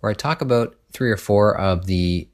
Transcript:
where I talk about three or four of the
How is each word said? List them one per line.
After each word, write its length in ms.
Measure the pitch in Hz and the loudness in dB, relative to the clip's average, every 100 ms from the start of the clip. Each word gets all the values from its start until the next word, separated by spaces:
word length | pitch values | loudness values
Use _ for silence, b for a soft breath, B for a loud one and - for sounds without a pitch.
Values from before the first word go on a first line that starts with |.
where 100 | 107 | -4
I 40 | |
talk 260 | 107 143 156 | -4 -4 -4
about 340 | 135 120 117 _ _ | 0 0 0 _ _
three 220 | - 127 | -4 -2
or 40 | 107 | -2
four 400 | - 104 104 104 | 2 4 4 2
of 300 | 95 90 92 | 0 -2 0
the 400 | 92 87 87 - | 0 0 -2 -6